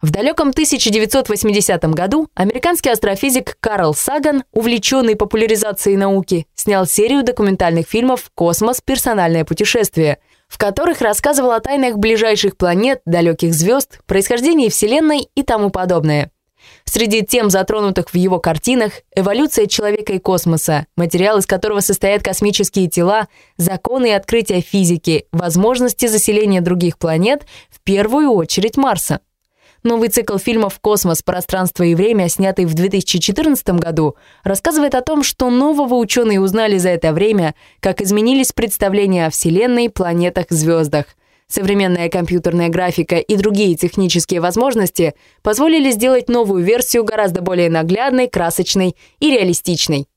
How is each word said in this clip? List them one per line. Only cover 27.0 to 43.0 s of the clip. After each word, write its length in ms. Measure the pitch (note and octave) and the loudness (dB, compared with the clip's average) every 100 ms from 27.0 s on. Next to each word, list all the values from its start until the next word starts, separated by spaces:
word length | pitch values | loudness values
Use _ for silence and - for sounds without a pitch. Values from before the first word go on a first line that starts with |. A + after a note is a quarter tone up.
| E3 D#3+ G3 D4 - - _ | -2 0 0 0 -4 -20 _
в 100 | - | -14
первую 500 | - G3 G#3 C4+ D4 | -4 0 0 2 2
очередь 460 | A3 D#3+ - G#3 A3 | 2 0 0 0 0
Марса. 440 | C4+ G3 - D3+ _ _ _ _ _ _ | 0 0 -2 -6 _ _ _ _ _ _
Новый 260 | A#3 A#3 A3+ | -2 0 2
цикл 280 | A#3 A3+ G3 | 0 0 -2
фильмов 420 | A3 A3+ G#3 - | 0 0 0 -2
«Космос. 440 | G#3+ G#3 F#3 E3 | 0 0 0 -2
Пространство 600 | - F3+ - F#3+ F#3 - | -2 -6 -4 -2 -4 0
и 120 | E3+ E3+ | 0 2
время», 340 | G#3 A3 F3 | 2 2 0
снятый 360 | - F#3+ F#3+ F3+ | 0 -2 0 -2
в 100 | D#3+ | 0
две 120 | F#3 | 0
тысячи 300 | G3 - F3+ | 0 -2 -2
четырнадцатом 600 | - G3+ D#4 C4+ - F3 | -2 0 0 0 0 -2
году, 380 | D#3+ D#3+ D3+ - _ _ | 0 0 -2 -4 _ _
рассказывает 500 | - G3 - D#4 C#4+ | -6 -2 0 0 2
о 80 | C4+ | 0
том, 220 | B3+ D4+ | -2 -2
что 260 | C#4 - B3+ | -2 -2 0
нового 460 | B3 C#4+ D4 C4+ B3 | 2 2 0 0 0
ученые 440 | A3+ - A3+ G3+ | 0 0 2 2
узнали 380 | F#3+ G#3 A3 G3 | 2 2 2 2
за 120 | F3+ | 2
это 240 | F3 E3 | 0 0
время, 420 | D#3 G#3 G#3+ D#3+ - - _ | 0 2 2 0 -4 -18 _
как 200 | F#3+ F#3 | -4 -2
изменились 520 | G3 G#3 A3 C4+ C4 | 0 0 2 2 0
представления 760 | - A3+ - G3+ G3 G3+ F#3 D#3+ | -2 -4 -2 0 0 0 0 0
о 60 | |
Вселенной, 580 | - E3+ E3+ A#3+ A#3+ A#3 | -2 0 2 2 2 0
планетах, 560 | - F3+ E3+ F3 F3 F3 | -2 -2 0 0 -2 -2
звездах. 540 | E3 D#3 E3 D#3 D3+ C#3+ _ _ _ _ | -2 0 0 0 -2 -4 _ _ _ _
Современная 600 | - F#3+ G3+ F#3+ F3 E3+ | -6 -2 0 2 0 -2
компьютерная 600 | F3+ E3+ F3 E3+ E3+ E3+ | -2 -2 -2 0 0 0
графика 480 | E3 F3+ F3 | 0 -2 -2